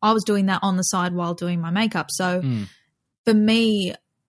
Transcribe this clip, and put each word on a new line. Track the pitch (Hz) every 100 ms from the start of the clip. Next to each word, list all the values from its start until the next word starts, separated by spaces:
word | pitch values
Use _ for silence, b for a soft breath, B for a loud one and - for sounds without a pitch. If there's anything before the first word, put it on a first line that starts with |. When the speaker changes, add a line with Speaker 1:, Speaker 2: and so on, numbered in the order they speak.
Speaker 1:
I | 214
was | 226 208
doing | 208 196
that | 190
on | 196 185
the |
side | 180 190 180
while | 180 170
doing | 175 175 175
my | 165
makeup. | 180 220 185 -
So | - 180 180
Speaker 2:
Mm. | 139 117 98 b b _ _ _ -
Speaker 1:
for |
me, | 214 214 226 226 208 180 - _ _